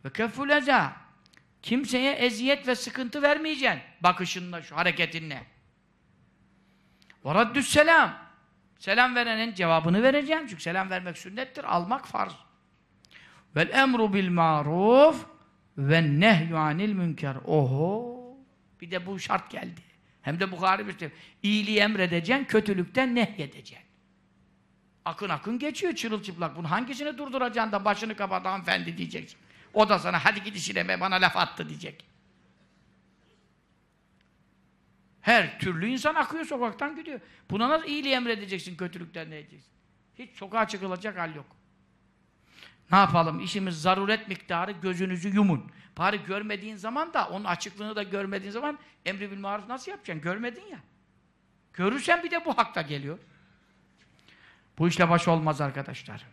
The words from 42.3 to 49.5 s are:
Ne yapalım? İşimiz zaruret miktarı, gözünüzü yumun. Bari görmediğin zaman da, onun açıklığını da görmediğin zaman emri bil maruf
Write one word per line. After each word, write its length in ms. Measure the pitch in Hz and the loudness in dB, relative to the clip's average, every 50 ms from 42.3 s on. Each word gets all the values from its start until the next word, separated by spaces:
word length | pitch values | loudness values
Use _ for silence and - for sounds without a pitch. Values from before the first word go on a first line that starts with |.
| _ _ _ _ _ - - - _ _ _ _ | _ _ _ _ _ -20 -20 -20 _ _ _ _
Ne 60 | 175 | 6
yapalım? 420 | 196 196 180 - 170 165 160 156 165 | 6 6 6 4 2 2 2 0 -4
İşimiz 420 | 190 180 - 202 190 190 170 156 | -6 -6 -4 -4 -4 -4 -6 -2
zaruret 460 | 147 185 185 190 196 196 220 220 220 | 2 2 2 2 2 0 0 -2 -2
miktarı, 440 | 208 190 - - - 185 170 175 196 | -10 -12 -12 -6 -4 -4 -4 -4 -4
gözünüzü 640 | 208 170 160 190 185 175 190 185 185 175 165 - 190 | -6 -6 -6 -4 -2 -2 -2 -4 -4 -4 -4 0 2
yumun. 360 | 208 208 190 160 117 - - - - - - _ | 4 4 4 4 0 -2 -10 -20 -20 -20 -20 _
Bari 260 | - 165 196 214 202 - | 0 0 0 0 0 -6
görmediğin 520 | - 190 202 208 214 208 196 185 220 220 | -6 -6 -6 -4 -6 -8 -8 -8 -12 -14
zaman 380 | 196 180 220 240 285 320 330 - | -10 -10 -6 -4 -4 -6 -2 -2
da, 140 | 262 - | -2 -2
onun 180 | - 170 196 214 | -2 -6 -8 -4
açıklığını 500 | - 202 - - 208 175 202 208 214 220 | -4 -4 -4 -4 -12 -10 -10 -10 -8 -6
da 80 | 208 202 | -6 -6
görmediğin 480 | 185 185 196 202 196 196 196 190 202 | -6 -6 -6 -4 -4 -6 -8 -8 -8
zaman 280 | 202 233 285 294 294 285 - - _ _ _ | -10 -6 -6 -6 -8 -8 -14 -20 _ _ _
emri 260 | - 196 190 202 202 | -8 -6 -6 -8 -10
bil 80 | 196 196 | -10 -10
maruf 280 | 196 196 | -8 -6